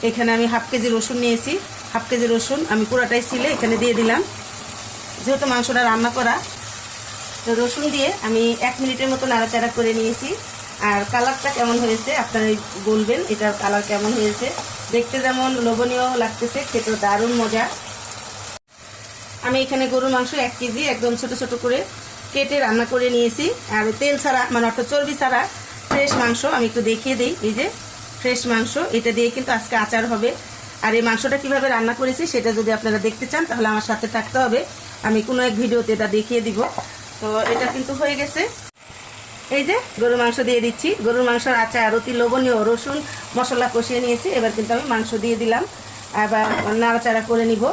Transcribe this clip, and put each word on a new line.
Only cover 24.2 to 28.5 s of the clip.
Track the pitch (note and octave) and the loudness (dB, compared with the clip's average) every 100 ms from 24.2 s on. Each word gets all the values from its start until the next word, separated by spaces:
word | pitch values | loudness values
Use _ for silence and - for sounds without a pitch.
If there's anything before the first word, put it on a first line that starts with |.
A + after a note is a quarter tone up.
ছাড়া, | C#4+ B3+ B3 | 2 2 2
মানে | A#3+ A#3 | 2 2
অর্থাৎ | A#3 A#3 | 0 0
চর্বি | C#4+ C#4+ D4 | 0 0 0
ছাড়া | C4 B3 - - - - - | 0 2 0 -6 -14 -14 -2
ফ্রেশ | C#4 C#4 B3+ | 0 2 2
মাংস। | A#3+ A#3 C#4 C4 | 2 2 2 2
আমি | A#3 | 2
একটু | A#3+ A3 | 2 0
দেখিয়ে | A3+ C4 B3 | 0 0 0
দিই, | B3 F4+ G#3+ | 0 0 -2
এই | G#3+ | 0
যে | F4 - - - - - | -2 -4 -14 -14 -14 -4
ফ্রেশ | B3 B3 A#3+ | -2 0 2